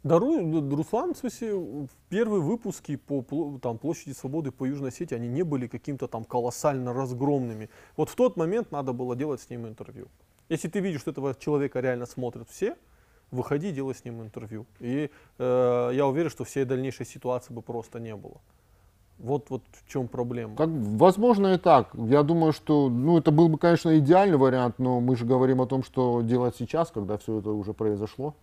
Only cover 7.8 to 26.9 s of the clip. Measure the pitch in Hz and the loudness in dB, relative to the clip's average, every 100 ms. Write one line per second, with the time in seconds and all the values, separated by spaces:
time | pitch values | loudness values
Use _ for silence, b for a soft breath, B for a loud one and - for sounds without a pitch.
7.8 | b - 151 - 247 208 160 220 - 147 | b -6 -4 0 0 2 -2 -2 -4 -6
8.8 | 131 123 127 120 151 127 - 120 113 110 | -6 -4 -4 -4 -4 -6 -10 -12 -12 -14
9.8 | 107 113 98 _ _ _ _ 160 160 208 | -18 -18 -20 _ _ _ _ -6 -4 -4
10.8 | 190 151 - 143 135 127 - 147 139 127 | -4 -4 -6 -4 -6 -4 -2 -2 -2 -2
11.8 | 127 123 120 - 123 117 113 - 208 - | -2 -4 -8 -8 -8 -8 -18 -6 -6 -6
12.8 | _ _ _ _ _ 127 - 143 196 139 | _ _ _ _ _ -8 -2 -2 -4 -6
13.8 | 135 - 123 117 110 120 107 110 120 _ | -8 -8 -12 -14 -14 -14 -14 -14 -16 _
14.8 | 120 135 147 b b - 127 127 123 123 | -6 -4 -6 b b -4 0 2 2 2
15.8 | 123 127 139 135 160 - 120 139 127 131 | 0 2 0 0 -4 -6 -8 -4 -2 -2
16.8 | 131 - 135 - 127 123 - 117 - 117 | -4 -8 -14 -8 -6 -6 -6 -16 -10 -10
17.8 | 110 117 113 104 - - _ _ _ _ | -10 -14 -12 -14 -16 -20 _ _ _ _
18.8 | _ _ _ _ 117 143 - 127 _ - | _ _ _ _ -4 -4 -4 -10 _ -20
19.8 | _ 139 120 120 120 120 113 107 160 156 | _ -6 -6 -4 -4 -4 -8 -2 0 0
20.8 | 104 107 180 185 240 208 196 180 180 143 | -2 6 6 6 4 4 4 4 6 6
21.8 | - 117 113 143 147 170 160 147 - 151 | 6 -6 4 4 4 4 2 0 2 4
22.8 | 139 120 143 170 160 151 170 156 175 170 | 4 2 4 4 6 6 6 6 4 4
23.8 | 170 160 139 180 202 147 135 127 123 110 | 6 6 8 6 6 6 4 4 0 0
24.8 | 127 123 123 123 120 127 131 131 123 135 | 0 2 2 0 2 4 4 4 2 -2
25.8 | 127 - 127 120 113 123 123 - 117 156 | -2 0 0 0 2 2 0 -2 -4 -2
26.8 | 165 | -2